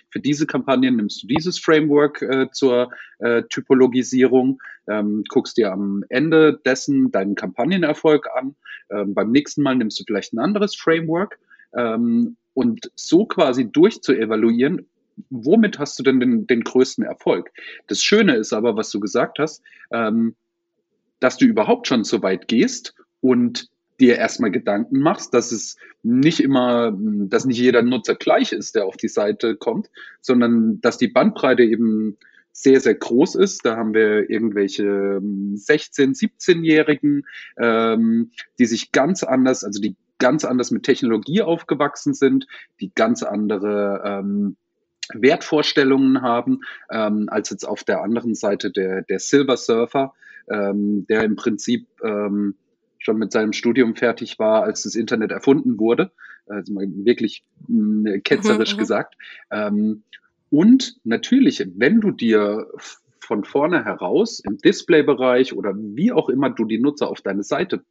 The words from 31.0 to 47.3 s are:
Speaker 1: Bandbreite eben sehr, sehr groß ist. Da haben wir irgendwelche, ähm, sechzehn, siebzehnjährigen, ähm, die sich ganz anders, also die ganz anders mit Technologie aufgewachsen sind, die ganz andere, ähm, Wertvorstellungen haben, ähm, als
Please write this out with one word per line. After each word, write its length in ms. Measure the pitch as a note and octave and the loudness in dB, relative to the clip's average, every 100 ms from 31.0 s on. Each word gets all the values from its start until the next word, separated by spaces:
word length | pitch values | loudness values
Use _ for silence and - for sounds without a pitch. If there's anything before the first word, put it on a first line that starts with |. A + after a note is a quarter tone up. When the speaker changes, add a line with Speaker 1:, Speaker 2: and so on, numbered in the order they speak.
| A#2+ | 0
Speaker 1:
Bandbreite 520 | B2 F#3 - C3+ B2 | 2 2 2 2 4
eben 560 | A#2 A2 A2+ G#2+ A2 - _ _ _ | 4 4 0 0 -4 -8 _ _ _
sehr, 280 | - C#3 C3+ | 0 4 6
sehr 160 | C3 G#2+ | 4 0
groß 400 | - A#2+ F3+ - | 0 2 2 2
ist. 280 | G3 - | 0 0
Da 140 | B2 A2+ | -4 -2
haben 160 | A2 | -2
wir 340 | G#2+ G#2+ G#2+ G2 | 2 2 2 0
irgendwelche, 580 | A2 A2+ G2+ G2 - G2+ | -2 -2 0 -2 -2 -2
ähm, 720 | G2+ G2 G2 G2+ G2 G2+ G#2 | 0 -2 -2 -4 -6 -6 -6
sechzehn, 600 | - D3+ - - C3+ C3 | 0 0 0 0 0 2
siebzehnjährigen, 1120 | - - - E3+ E3 D#3 D#3 D3 D3 C#3+ C#3+ - - - | -4 -2 0 2 4 4 4 2 0 -2 -4 -16 -16 -2
ähm, 720 | A#2 A2+ A2+ A2+ A2+ A2+ A#2 - - - | 0 2 2 2 2 0 -2 -8 -10 -2
die 80 | A#2 | 0
sich 260 | A#2 - | 0 -2
ganz 320 | C#3+ C#3+ F#3+ | 0 2 0
anders, 400 | - C3 C3 B2+ | 0 2 2 0
also 160 | G#2+ G2+ | -4 -6
die 160 | G2+ - _ - | -6 -8 _ 0
ganz 280 | B2 D3+ C#3 | 2 2 0
anders 260 | B2+ A#2+ | -2 -2
mit 100 | A#2 | -2
Technologie 600 | - A#2+ A#2+ A2 G#2+ F#3 | 0 0 2 -2 0 -2
aufgewachsen 720 | F3 E3 - C#3+ D3 - D3 C3 | 0 -2 -2 -2 -2 -4 -4 2
sind, 320 | C3+ C3+ - - - - | 2 2 -2 -14 -20 -14
die 120 | F#2+ - | -8 -2
ganz 260 | A2+ A#2 | 0 0
andere, 800 | - G#2 G#2+ G#2 G#2 G#2 G2+ G2 | -4 -4 -2 -2 -2 -2 -2 -4
ähm, 520 | G2+ G2 G2 G2+ G2+ - _ _ _ _ - | -6 -6 -4 -2 -4 -6 _ _ _ _ -16
Wertvorstellungen 1120 | A#2 B2 E3+ - D3+ D3+ D#3 C3+ C3+ C3+ C3 | 0 2 2 0 -2 0 2 2 4 4 2
haben, 380 | B2 A#2+ B2+ C3 - - - | 0 -2 -2 -4 -6 -20 -10
ähm, 380 | A2+ G#2+ G#2+ | -6 -2 -2
als 220 | G#2+ | -4